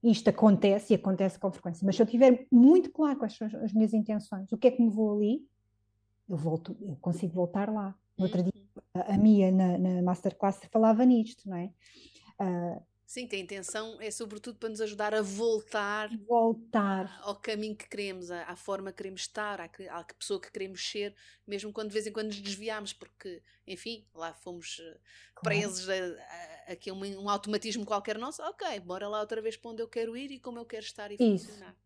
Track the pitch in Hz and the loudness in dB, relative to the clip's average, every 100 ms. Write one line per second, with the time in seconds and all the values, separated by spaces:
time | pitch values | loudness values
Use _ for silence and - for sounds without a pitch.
0 | 233 220 - - 220 196 202 196 - 202 | 4 4 4 6 6 8 6 2 2 2
1 | - 190 190 185 196 190 180 165 196 190 | 2 0 0 -2 -6 -6 -10 -2 -2 4
2 | 220 240 262 247 - 247 254 359 349 - | 4 8 8 8 6 10 12 10 6 0
3 | 311 277 214 - 220 214 220 202 220 220 | 0 0 -4 -6 -10 -6 -2 2 4 2
4 | 214 214 214 196 190 214 254 262 233 208 | 0 -2 -4 -10 -6 4 4 6 2 4
5 | 220 208 208 277 - _ _ _ _ _ | 0 2 2 0 -4 _ _ _ _ _
6 | _ _ _ 175 160 160 165 - 202 143 | _ _ _ -4 -2 -4 -6 -12 -10 -8
7 | - 165 185 170 175 175 202 214 196 196 | -4 -2 -4 -2 -2 -2 -2 -4 -6 -10
8 | _ _ 185 208 180 202 - - _ 180 | _ _ -2 0 -2 -4 -12 -20 _ -6
9 | 180 196 214 208 190 185 180 180 180 180 | 0 6 8 8 6 4 2 2 0 2
10 | 180 180 202 - 196 190 - 226 220 220 | 0 0 -4 -2 -2 -2 -2 2 4 6
11 | 254 247 226 - 202 180 180 - _ - | 6 6 2 -6 -10 -8 -8 -12 _ -20
12 | - - - _ 196 175 175 170 _ _ | -20 -20 -20 _ -4 -2 -4 -8 _ _
13 | _ - 247 196 180 196 180 220 220 226 | _ -12 -8 -8 -8 -10 -8 -8 -8 -10
14 | 214 208 226 208 247 226 226 214 220 208 | -10 -8 -10 -10 -14 -10 -10 -6 -6 -4
15 | 214 220 202 196 233 220 214 214 202 208 | -2 0 -2 -2 0 0 -2 -6 -4 -4
16 | 214 226 202 240 226 226 226 226 202 190 | -6 -10 0 2 2 0 -2 -2 0 -2
17 | 185 - 208 202 - 214 214 208 - - | -4 -8 -10 -8 -6 -6 -6 -10 -12 -10
18 | 202 185 175 175 170 170 - 196 190 180 | -8 -10 -10 -12 -10 -14 -8 -8 -8 -10
19 | 190 190 - - 208 202 170 - 190 170 | -12 -10 -12 -8 -6 -8 -12 -16 -14 -14
20 | 170 - - 196 - - 190 185 - 214 | -14 -14 -6 -6 -6 -10 -10 -8 -8 -6
21 | 202 202 - _ - 202 214 214 214 208 | -8 -8 -20 _ -10 -10 -8 -8 -4 -4
22 | 214 214 220 202 196 196 220 214 202 - | -6 -6 -6 -8 -10 -10 -8 -8 -10 -14
23 | - _ 202 175 _ _ - 185 - 226 | -18 _ -16 -16 _ _ -18 -14 -12 -14
24 | 214 160 165 160 - 175 165 - 165 156 | _ -12 -12 -12 -16 -14 -14 -14 -16 -20
25 | _ - - - - 202 208 185 185 190 | _ -20 -20 -6 -2 0 0 -6 -4 -4
26 | 180 165 - 170 160 160 - 180 - 190 | -4 -8 -16 -18 -18 -20 -16 -14 -12 -10
27 | 196 196 202 202 202 214 220 220 202 208 | -10 -8 -4 -4 -2 -4 -4 -8 -4 -4
28 | 202 214 247 - 311 403 370 220 175 180 | -4 -6 -6 -8 -10 -8 -6 -6 -8 -8
29 | 202 214 214 220 220 220 233 226 226 233 | -6 -4 -4 -4 -6 -8 -12 -10 -8 -4
30 | 226 233 277 269 254 233 233 220 220 - | -6 -6 -12 -12 -12 -12 -12 -12 -14 -14
31 | 208 202 240 196 - - 180 - | -14 2 4 4 -2 -18 -20 -20